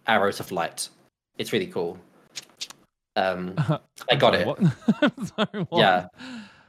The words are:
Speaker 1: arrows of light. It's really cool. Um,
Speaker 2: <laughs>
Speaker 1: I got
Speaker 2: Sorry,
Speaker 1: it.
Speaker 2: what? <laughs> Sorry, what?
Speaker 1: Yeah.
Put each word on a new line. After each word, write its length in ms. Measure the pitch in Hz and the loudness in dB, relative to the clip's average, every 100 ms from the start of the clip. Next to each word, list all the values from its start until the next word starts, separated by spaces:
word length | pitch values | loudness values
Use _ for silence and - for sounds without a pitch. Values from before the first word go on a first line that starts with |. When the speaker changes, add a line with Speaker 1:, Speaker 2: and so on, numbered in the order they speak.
| - | 0
Speaker 1:
arrows 320 | 110 101 - | 2 2 -2
of 120 | - | -6
light. 380 | 90 82 - - _ _ _ _ _ | -4 -4 -6 -12 _ _ _ _ _
It's 140 | 113 | -4
really 140 | 113 90 | -2 -2
cool. 300 | 98 85 90 - _ _ - - _ - - _ _ _ 107 | -4 -6 -8 -20 _ _ -18 -18 _ -16 -16 _ _ _ -2
Um, 400 | 95 90 90 95 | -2 -2 -6 -4
Speaker 2:
<laughs> 520 | 151 147 _ - - | -2 -2 _ -16 -2
Speaker 1:
I 40 | 123 | 4
got 180 | 117 | 4
Speaker 2:
Sorry, 80 | - | 4
Speaker 1:
it. 40 | 110 | 0
Speaker 2:
what? 120 | 147 175 - - - 285 - 196 | 2 2 2 0 2 2 0 -10
<laughs> 0 | - 214 | -4 -4
Sorry, 120 | 208 170 | -4 -2
what? 100 | 165 | 4
Speaker 1:
Yeah. 280 | 101 90 90 _ 254 240 202 - | 4 4 0 _ -16 -14 -16 -20